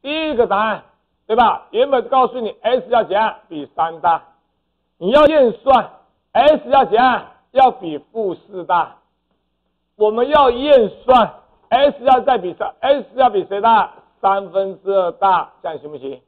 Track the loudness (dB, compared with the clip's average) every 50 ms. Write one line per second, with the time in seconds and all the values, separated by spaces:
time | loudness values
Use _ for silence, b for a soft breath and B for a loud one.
0 | _ -8 -8 -6 -6 -6 -2 -2 -2 -2 0 -2 -2 -4 -4 -8 -12 _ _ _
1 | _ _ _ _ _ _ 2 4 4 4 2 -2 -8 _ -2 -2 0 0 0 -4
2 | -2 0 0 0 0 0 -2 -8 -10 -10 -10 _ _ -2 -2 -2 -2 -2 -2 -2
3 | -2 0 -2 -2 -2 -2 -4 -8 _ _ -14 -14 -14 -14 _ -6 -6 -6 -6 -4
4 | -2 -2 -2 -2 -4 _ _ _ _ _ _ _ _ _ _ _ _ _ _ _
5 | -6 0 2 4 4 4 4 4 2 2 0 -4 _ 2 2 2 2 -2 -14 -20
6 | _ _ _ _ _ _ _ 2 4 4 2 2 0 0 2 2 2 2 2 2
7 | 2 2 0 -2 -6 -12 _ _ _ _ _ 4 4 4 2 -2 -12 -10 -12 -12
8 | _ _ _ -6 -6 -6 -6 -8 _ _ -16 -16 -4 -2 0 -2 -2 -4 -8 _
9 | _ _ _ _ _ _ _ _ _ _ _ _ _ _ _ _ _ _ _ _
10 | -2 0 0 -2 -2 0 2 2 2 2 0 -2 0 2 4 4 4 0 -6 -10
11 | 0 2 4 4 4 0 -4 -18 _ _ _ _ _ _ 0 2 2 0 0 -2
12 | 0 2 2 2 2 0 -2 -2 -2 -8 -10 _ -10 -10 -10 _ -2 -2 -2 -2
13 | -2 -10 _ -2 -2 0 0 -2 -6 -4 -8 -2 0 2 2 2 0 -2 -8 -20
14 | _ _ _ _ -2 -2 -2 -2 -6 -6 -6 -6 -6 -6 -10 -12 _ -2 -2 -2
15 | -2 -2 -6 _ 0 0 0 0 -2 -6 _ _ -14 -12 -12 -12 -16 -16 -18 -14
16 | -14 -14 -14 -14 _